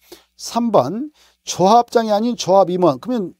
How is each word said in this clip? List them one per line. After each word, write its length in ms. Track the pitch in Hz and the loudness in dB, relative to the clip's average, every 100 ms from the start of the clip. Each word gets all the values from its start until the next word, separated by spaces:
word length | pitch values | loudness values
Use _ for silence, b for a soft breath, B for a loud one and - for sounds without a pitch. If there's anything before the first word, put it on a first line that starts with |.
| B B B - | B B B -20
삼 360 | - 233 233 | -10 -6 0
번, 400 | 196 127 214 302 b b b | 0 0 -4 -10 b b b
조합장이 680 | - - 190 233 233 233 220 | -10 -2 2 2 2 -2 0
아닌 240 | 208 240 220 | -2 -2 -4
조합 340 | - 196 175 | 2 2 2
임원. 300 | 180 170 127 | 2 0 0
그러면 340 | 214 247 170 | -4 -6 -6